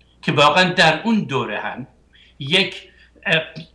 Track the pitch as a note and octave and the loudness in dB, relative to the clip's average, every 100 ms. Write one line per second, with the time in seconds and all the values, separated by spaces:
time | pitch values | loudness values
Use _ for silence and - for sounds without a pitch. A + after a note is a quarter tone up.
0 | _ _ - C#3 D3 D3+ F3+ - E3 D#3 | _ _ -2 2 4 4 2 4 2 2
1 | A3+ G#3+ C3+ C3 G#2+ G2+ G#2+ - - _ | 0 0 0 -4 -4 -6 -8 -10 -14 _
2 | _ _ _ - C#3 F#3 F#3 - - _ | _ _ _ -14 -2 -2 -2 -6 -20 _
3 | _ _ G3+ D#3+ - D#3+ - | _ _ -4 -2 -4 -12 -16